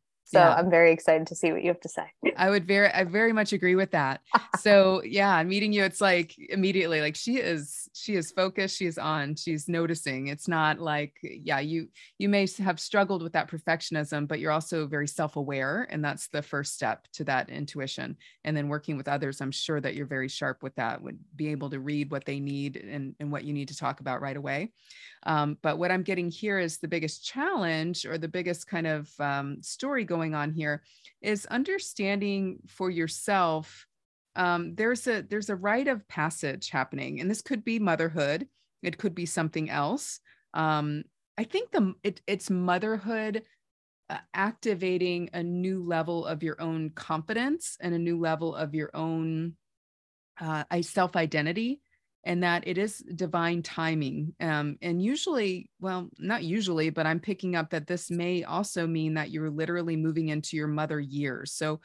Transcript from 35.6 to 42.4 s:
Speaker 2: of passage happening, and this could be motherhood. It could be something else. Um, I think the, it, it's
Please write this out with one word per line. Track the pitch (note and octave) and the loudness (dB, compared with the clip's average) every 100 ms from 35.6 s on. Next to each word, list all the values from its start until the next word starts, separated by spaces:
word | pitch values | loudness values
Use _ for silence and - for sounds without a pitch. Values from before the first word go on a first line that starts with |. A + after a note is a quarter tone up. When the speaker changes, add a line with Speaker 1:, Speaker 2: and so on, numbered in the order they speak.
| G3+ A3+ C#4 | 2 2 2
Speaker 2:
of | A#3 - | -2 -4
passage | - D#3 - D3 C3+ - | -2 -2 0 -4 -4 -4
happening, | C#3 C3 C#3 C3 C#3+ | -2 -2 -4 -6 -4
and | F3 | -2
this | G#3+ | -2
could | - B3+ | -2 -4
be | A3 A3+ | -2 0
motherhood. | G3+ D#3+ E3 D#3+ C#3+ D#3 C#4 _ _ _ | 2 2 0 0 0 0 -4 _ _ _
It | F3+ - | -8 -4
could | G#3 | -4
be | F3 E3+ | -4 -2
something | - D#3+ D#3+ D#3 | 0 0 0 -2
else. | C#3+ D3 C4 - - _ _ _ - | 0 0 -2 -6 -12 _ _ _ -2
Um, | D#3 D3+ D3 D3 - _ _ - | 2 2 0 -4 -8 _ _ -8
I | |
think | A3+ F#4+ A#4+ | -4 -2 0
the, | F#4 F#3+ - | 2 2 0
it, | G3+ - - | -4 -4 -4
it's | G3 | -4